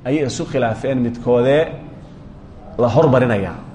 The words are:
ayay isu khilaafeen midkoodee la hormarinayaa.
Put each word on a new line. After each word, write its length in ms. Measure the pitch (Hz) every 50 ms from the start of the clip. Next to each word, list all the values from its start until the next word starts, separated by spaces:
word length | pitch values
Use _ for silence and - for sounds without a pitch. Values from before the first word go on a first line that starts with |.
| -
ayay 220 | 127 139 156 143
isu 180 | 123 - - 170
khilaafeen 540 | - - 135 120 113 113 - - 135 135 127
midkoodee 640 | 120 120 117 - - 127 123 120 120 135 139 151 - - - - - - - - - - - - - - - - - - - - - - - -
la 100 | 120 117
hormarinayaa. 680 | 110 147 165 151 131 127 127 120 110 101 95 87 80 78 - -